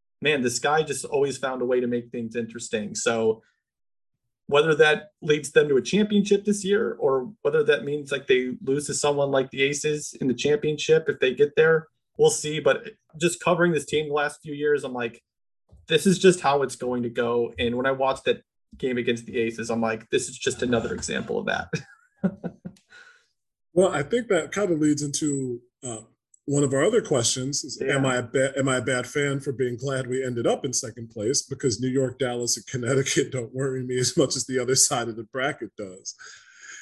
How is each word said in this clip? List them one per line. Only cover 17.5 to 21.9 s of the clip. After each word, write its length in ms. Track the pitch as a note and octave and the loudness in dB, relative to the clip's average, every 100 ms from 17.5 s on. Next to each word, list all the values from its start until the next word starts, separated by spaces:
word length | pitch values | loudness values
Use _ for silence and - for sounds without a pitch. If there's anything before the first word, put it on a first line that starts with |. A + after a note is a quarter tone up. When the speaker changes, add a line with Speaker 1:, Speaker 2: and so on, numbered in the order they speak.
| - | -2
Speaker 1:
And 180 | A#2+ A#2+ | -2 0
when 100 | C3+ | 0
I 60 | |
watched 320 | C3+ C3+ C3 | 0 0 0
that 180 | C3 G#2+ _ _ _ - | -2 -2 _ _ _ -6
game 220 | C3 B2 | -2 0
against 280 | A#2 A#2 A#2+ | 0 -2 -4
the 120 | A#2+ | -2
Aces, 320 | A2+ A2+ A2+ | -2 -4 -4
I'm 100 | A#2 | -2
like, 300 | A2+ A2 - | -2 -2 -2
this 180 | - - | -2 -2
is 80 | - | -6
just 260 | - - | -6 -2
another 300 | B2 A#2 - | 0 0 0
example 460 | - - C2 - - | -4 -6 -6 -4 -4
of 80 | - | -2
that. 220 | - - E3 - | -4 -4 -8 -10